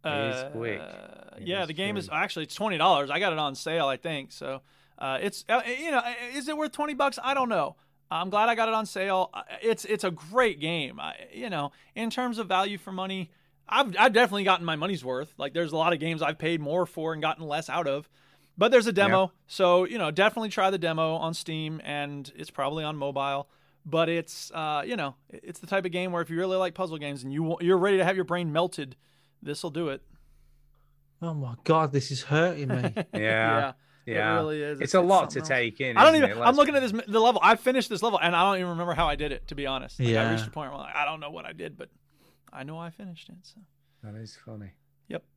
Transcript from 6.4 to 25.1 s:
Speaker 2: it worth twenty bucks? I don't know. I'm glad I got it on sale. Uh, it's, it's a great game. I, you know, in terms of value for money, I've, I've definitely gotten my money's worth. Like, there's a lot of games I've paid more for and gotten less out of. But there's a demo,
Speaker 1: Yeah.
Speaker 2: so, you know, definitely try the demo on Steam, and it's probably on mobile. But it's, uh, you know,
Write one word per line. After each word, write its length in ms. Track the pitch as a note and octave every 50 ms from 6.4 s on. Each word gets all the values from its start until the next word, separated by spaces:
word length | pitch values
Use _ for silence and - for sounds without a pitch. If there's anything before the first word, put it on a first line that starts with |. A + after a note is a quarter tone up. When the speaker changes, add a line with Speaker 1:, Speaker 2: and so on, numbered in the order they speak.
| B3+ D4
Speaker 2:
it 80 | D4+
worth 160 | D4+ D4+ D4+
twenty 220 | - - D4 D4+ D4
bucks? 240 | B3+ C#4 C#4 - -
I 120 | - C4 C#4
don't 140 | C#4 B3+ A#3+
know. 280 | A3 F3 D3 C#3 - _ _ _ _ _ _ _
I'm 180 | E3 D#3+ F3+ F#3+
glad 200 | F#3+ G#3 A3 A#3
I 60 | A#3
got 120 | A3+ A3+ A3+
it 60 | A3
on 100 | A3 A3
sale. 460 | - - G3 F#3+ G3 F#3+ F#3+ F3+ -
Uh, 100 | - - - - - -
it's, 220 | - A3+ A3 A3 -
it's 180 | - G#3+ G3+ -
a 60 | F#3
great 500 | E3+ - D#3 D#3+ G3+ B3+ B3+ A3+ - C#3+
game. 400 | C#3+ D#3+ E3+ E3 C#3+ B2+ B2 -
I, 140 | D2+ D#2 - - - -
you 160 | - - B3 A#3
know, 220 | F3+ D3+ C#3+ D3 _ _ _ _ _
in 160 | - G3 A3
terms 260 | - - B3+ B3 A#3 A3+
of 80 | A3+ F3+
value 280 | F#3+ F3+ G3 G3+ G3+
for 160 | F#3+ - G3
money, 380 | F#3+ F#3 F#3+ F#3+ F#3+ F#3+ F3+ - _ _ _ _ _ _ _
I've, 300 | - G#3 A#3+ C#4+ A3+ F3 F#3
I've 140 | A3+ C4
definitely 320 | G3+ A3 B3 F#3+ G3 G3+ G3
gotten 220 | F#3+ F#3 F3 E3+
my 100 | E3 D#3+
money's 260 | D3+ D#3 F#3+ G3 D3+
worth. 300 | B2 B2+ B2+ B2+ D3 - _ -
Like, 160 | C#3+ C#3+ C#3
there's 180 | E3 E3+ D3+
a 60 | D3+ D#3
lot 160 | D#3+ F3 F3
of 40 | D3+
games 220 | D#3 E3 E3 D#3
I've 160 | D#3+ D3 D#3
paid 240 | - D#3+ D#3+ E3+ D#3+
more 240 | D3+ C#3+ D#3 F3+ F3
for 300 | D#3+ - E3+ D#3 D#3+ D#3+
and 80 | D#3
gotten 240 | D3+ D#3 D#3 D#3 E3
less 240 | D3+ C#3+ D#3 D#3+ -
out 160 | C3 E3+ E3+
of. 240 | C#3+ C#3 C#3+ D#3 _ _ _ _ _ _ _ _ _ _ -
But 120 | G3 A#3
there's 160 | C4 B3 G#3+
a 60 | A#3
demo, 300 | F#3 F#3+ G3 G3 F#3 F#3+
Speaker 1:
Yeah. 60 | F#3+ F3+ _ _ _
Speaker 2:
so, 380 | _ - - F#3+ F3 F3 F3+ F#3
you 120 | E3+ D#3+
know, 140 | E3 - D#3
definitely 400 | D#3 E3+ G3 G#3+ G#3+ A#3+ A3 G#3+
try 180 | - - F#3+ F#3+
the 80 | G3
demo 380 | F#3 E3+ E3 D#3+ D#3+ D#3+ D#3+ D#3+
on 180 | E3 D#3+ E3
Steam, 480 | E3 - - - D#3+ D#3 D#3 D#3 D#3+ D#3 -
and 460 | - D3 D3 C#3+ C#3+ C#3+ C#3+ C#3 C#3 -
it's 140 | D3+ D#3 -
probably 340 | _ - C#3 C#3 D3+ D#3+ D#3
on 120 | D3+ D#3
mobile. 520 | D3 C#3 C#3+ C3+ C#3 C#3 C#3 C#3 C#3 C#3+ _ _ _ _ _ _ _ _
But 240 | D#3 C#3+ E3 E3 D#3+
it's, 400 | E3+ E3+ D#3+ - - - - -
uh, 300 | - E3 D#3 D3+ D3+ D3 -
you 120 | - B3
know, 180 | G#3 D3+ C#3